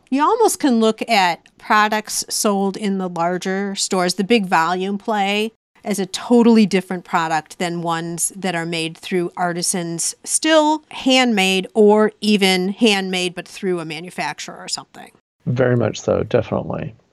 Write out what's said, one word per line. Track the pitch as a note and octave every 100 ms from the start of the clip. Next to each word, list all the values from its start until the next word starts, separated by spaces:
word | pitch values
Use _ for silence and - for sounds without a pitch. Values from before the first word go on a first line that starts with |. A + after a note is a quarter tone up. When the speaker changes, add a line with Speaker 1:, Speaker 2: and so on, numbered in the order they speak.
| -
Speaker 1:
You | C4+
almost | D#4 A4+ G#4+ -
can | D4 A#3
look | A3 A3 A#3
at | G#3+ F3+ E3 _ _
products | - G#3+ G#3+ G#3+ - - -
sold | - A3 G3 G3 F#3+
in | G#3 G3
the | F#3
larger | E3+ F3 F3+ F#3+ F#3+ G3+ G3
stores, | - F#3+ F3
the | -
big | G3 A#3+ F#3
volume | E3+ E3 F#3 F#3+ G3+
play, | - G#3+ G3 G#3 A3 - _ _
as | G#3 G3
a | F#3+
totally | - - A#3+ A#3 A3 G3
different | F#3+ - F#3
product | - F3+ D#3+ D#3+ - -
than | G3 E3+
ones | E3 E3 E3+ E3+ -
that | F#3+ F#3
are | E3+ E3
made | E3+ D#3+ E3
through | - F#3 F3 -
artisans, | F3 E3+ E3+ F#3 E3+ E3+ - -
still | - - D#4 D#4+ D4+ D#4 -
handmade | - C4 C4 B3 G#3 F#3+ F#3+ F#3+
or | A3+ G#3 G#3+ G#3+ -
even | G#3+ G#3 F#3+ F#3 F#3
handmade, | G3 A3+ G3 F#3+ F#3 F3+
but | F3 -
through | - G3 F3
a |
manufacturer | D#3+ D3+ F3+ - D3+ - - -
or | F#3
something. | - C3 - - _ _ _ -
Speaker 2:
Very | B2 B2+ B2
much | G#2+ -
so, | - F#2
definitely. | G#2 A#2+ - - - - - - _